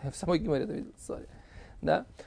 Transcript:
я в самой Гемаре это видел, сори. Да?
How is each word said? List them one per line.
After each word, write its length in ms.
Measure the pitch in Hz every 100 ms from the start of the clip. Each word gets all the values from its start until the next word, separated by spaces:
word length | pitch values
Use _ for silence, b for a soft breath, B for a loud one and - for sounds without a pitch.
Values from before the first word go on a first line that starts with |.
я 80 | 139
в 60 | -
самой 240 | 175 170
Гемаре 240 | 151 139
это 80 | -
видел, 200 | - - -
сори. 300 | - - - b b b b b
Да? 220 | - - 254 b